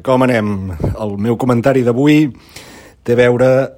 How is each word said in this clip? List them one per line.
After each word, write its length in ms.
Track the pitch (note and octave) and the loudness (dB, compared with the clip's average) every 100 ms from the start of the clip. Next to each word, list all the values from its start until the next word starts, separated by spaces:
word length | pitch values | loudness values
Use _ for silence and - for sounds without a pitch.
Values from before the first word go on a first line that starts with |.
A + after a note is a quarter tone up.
| C3 | -2
com 160 | B2+ | 2
anem? 460 | B2+ A#2 G#2 G2+ F#2+ D#2+ G2 | 2 0 -2 -4 -8 -6 -6
El 300 | G#2+ G#2+ G2+ | -6 -8 -4
meu 160 | A2+ A2+ | -2 -2
comentari 460 | B2+ A#2+ C3+ C3 | 0 0 2 0
d'avui 460 | A#2+ A#2+ D3 D3+ D3 - - - - - - _ | 0 0 2 2 0 -4 -20 -20 -20 -20 -20 _
té 80 | - | -4
a 80 | A#2+ | 2
veure 300 | B2 B2 C3 C3 C3+ | 2 2 2 2 -2